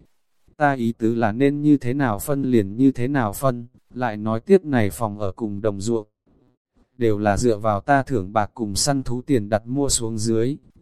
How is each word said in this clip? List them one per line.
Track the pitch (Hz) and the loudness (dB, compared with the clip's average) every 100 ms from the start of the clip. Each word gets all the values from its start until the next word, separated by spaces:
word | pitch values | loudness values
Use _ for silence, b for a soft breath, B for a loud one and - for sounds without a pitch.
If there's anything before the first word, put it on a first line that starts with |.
| _ _ _ _ _ - | _ _ _ _ _ 0
Ta | 143 | 0
ý | 135 117 | 2 -2
tứ | - 113 | 0 -2
là | 117 110 | 0 0
nên | 113 139 147 | 2 0 2
như | 151 139 | 2 2
thế | 120 | 2
nào | 143 131 101 | 0 0 -2
phân | 147 139 | -2 -2
liền | 135 120 98 110 | 2 2 2 2
như | 135 | 2
thế | 120 127 | 2 0
nào | 143 107 | 0 -2
phân, | 98 135 120 120 _ _ | -2 -2 -2 -8 _ _
lại | 123 123 104 | -6 -6 -4
nói | 110 113 | -4 -2
tiếp | - 190 | 4 4
này | 151 127 98 | 4 2 2
phòng | - 110 104 | 0 -6 -4
ở | 98 | -6
cùng | - 107 101 | -4 -6 -4
đồng | 107 101 | -4 -2
ruộng. | 104 113 107 _ _ _ 123 127 _ _ _ - | -2 -2 -4 _ _ _ _ _ _ _ _ -2
Đều | 113 104 | 0 2
là | 104 98 | 2 2
dựa | 123 101 | 2 0
vào | 107 101 | 0 -2
ta | - 139 | 2 2
thưởng | 127 120 92 | 2 -4 -2
bạc | 110 101 | -2 -2
cùng | - 107 | -4 -6
săn | 95 143 139 | -2 -2 -2
thú | 131 123 | -2 -4
tiền | 135 127 104 | 0 0 0
đặt | 107 117 | -2 -2
mua | 139 139 | -2 -2
xuống | - 113 113 | -2 -4 -4
dưới, | 113 113 123 151 _ _ | 0 0 0 -4 _ _